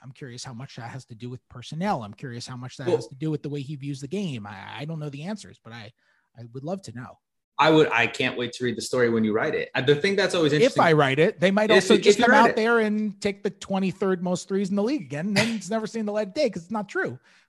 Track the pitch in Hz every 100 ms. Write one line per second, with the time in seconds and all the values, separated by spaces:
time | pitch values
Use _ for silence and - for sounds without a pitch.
0 | 131 131 135 123 - 120 143 - 120 131
1 | - 113 123 127 _ 127 120 151 196 170
2 | 107 107 139 120 - 127 123 - 151 156
3 | - 135 156 151 151 147 135 151 139 139
4 | 139 180 196 127 101 101 101 104 151 160
5 | 147 139 165 220 90 - - 113 104 -
6 | _ _ _ - 117 123 143 196 - 120
7 | 123 - _ _ _ - 151 156 151 113
8 | 127 - 131 - 123 - 123 110 - 127
9 | 120 113 110 107 147 90 - - 127 147
10 | 196 196 185 185 156 151 254 - 190 156
11 | 139 135 175 - 180 196 214 208 185 202
12 | 202 208 240 269 233 - 226 233 214 214
13 | 214 196 202 202 208 196 - 190 190 165
14 | 196 185 180 180 - 196 202 202 214 294
15 | 143 143 185 208 233 226 170 220 214 226
16 | 208 208 214 202 277 185 165 220 208 370
17 | 370 123 _ _